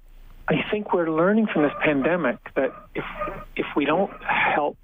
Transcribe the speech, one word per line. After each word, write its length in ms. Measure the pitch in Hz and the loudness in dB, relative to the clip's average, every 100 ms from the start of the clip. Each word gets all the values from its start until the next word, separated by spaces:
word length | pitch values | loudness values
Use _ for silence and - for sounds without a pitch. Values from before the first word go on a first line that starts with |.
| - - - - - | -20 -20 -20 -12 -2
I 140 | 147 - | -2 0
think 240 | 214 208 | -4 0
we're 160 | 180 165 | 0 2
learning 380 | 156 180 214 208 | 2 4 4 2
from 160 | 165 | 2
this 80 | 143 - | 2 2
pandemic 560 | 156 143 131 180 131 110 - 143 | 0 2 2 2 0 -2 -6 -2
that 160 | 135 - - | -2 -4 -12
if, 120 | - - - 605 - - - | -10 -8 -8 -8 -8 -12 -6
if 100 | - - | -4 0
we 100 | 143 | 0
don't 260 | 165 196 - | 2 0 -4
help 540 | - - - - 147 - | -4 0 2 2 0 -4